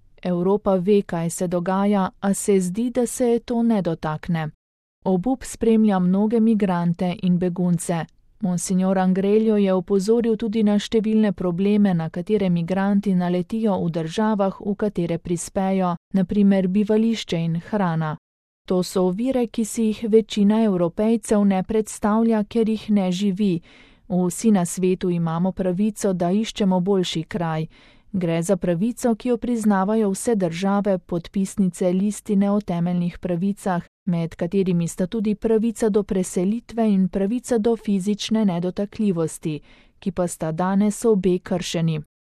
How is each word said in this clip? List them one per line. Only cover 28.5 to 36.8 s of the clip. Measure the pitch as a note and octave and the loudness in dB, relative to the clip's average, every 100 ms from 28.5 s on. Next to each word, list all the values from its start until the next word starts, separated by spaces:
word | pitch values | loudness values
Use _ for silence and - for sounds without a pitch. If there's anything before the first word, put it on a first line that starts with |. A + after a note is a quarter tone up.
| F#3+ | 0
pravico, | F3 E3+ A3+ A#3 B3 | 0 0 -2 -2 -2
ki | A3+ B3 | 0 -2
jo | A#3+ | -2
priznavajo | A#3 A#3 G#3+ F#3+ F#3+ A3 G#3 | -2 0 2 2 2 0 0
vse | F#3+ - | -2 -2
države, | A3+ F3+ E3 G3 G3+ G3+ F#3 | 0 0 -2 0 0 0 -2
podpisnice | - F3 - G3+ F#3+ - F#3 - F#3 | -2 -6 -4 -4 -2 0 -2 0 0
listine | F#3 G#3 G3+ - G3 G3+ | 0 0 -4 -2 0 2
o | G#3 | 0
temeljnih | - F3 E3+ F3+ F3 - | -2 -2 -2 -2 -2 -4
pravicah, | F3+ F3 G3 G3+ G3+ F3 - _ - | -6 -2 -4 -4 -4 -4 -6 _ -4
med | E3+ E3 | -4 -4
katerimi | - F3 G3 F#3+ E3+ E3+ | -4 -2 0 0 0 -2
sta | - F#3 | -4 -4
tudi | A#3 G#3+ | -2 -2
pravica | G#3 A3+ A3 A#3 G#3+ A3 | -2 0 2 0 0 0
do | G#3 | 0
preselitve | G3+ F#3+ F#3 - F#3 A3+ - A3+ | 0 -2 -2 -2 -2 -2 -4 -2